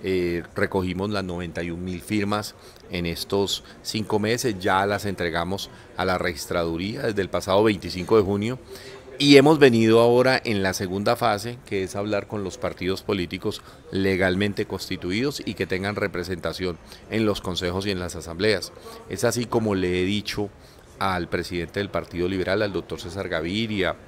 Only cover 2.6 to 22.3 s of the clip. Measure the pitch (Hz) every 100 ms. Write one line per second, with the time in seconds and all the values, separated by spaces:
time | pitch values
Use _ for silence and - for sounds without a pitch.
2.6 | - - - 90 85 82 - 98 95 -
3.6 | - - - 113 101 107 104 120 127 98
4.6 | 98 95 101 101 101 92 87 82 85 98
5.6 | - - - - 92 92 85 82 - 87
6.6 | 85 82 95 127 127 101 92 92 90 95
7.6 | 110 98 90 87 85 113 95 101 107 131
8.6 | - - - - - - 143 143 139 160
9.6 | 139 113 113 113 117 120 127 127 117 104
10.6 | 95 92 98 95 104 120 120 104 113 120
11.6 | - 101 92 101 104 104 98 107 95 -
12.6 | 92 80 90 95 - 104 87 92 104 98
13.6 | - - - 95 98 95 95 92 101 98
14.6 | 104 95 - 95 87 101 139 135 - 98
15.6 | 95 92 98 104 101 90 87 90 82 80
16.6 | 90 85 - - - 107 110 98 - 87
17.6 | 90 90 101 92 87 85 78 82 104 98
18.6 | - - - - - 95 120 117 117 123
19.6 | 110 98 92 92 92 104 101 - 101 -
20.6 | - - - - 98 90 85 90 85 87
21.6 | 82 - 101 85 80 85 90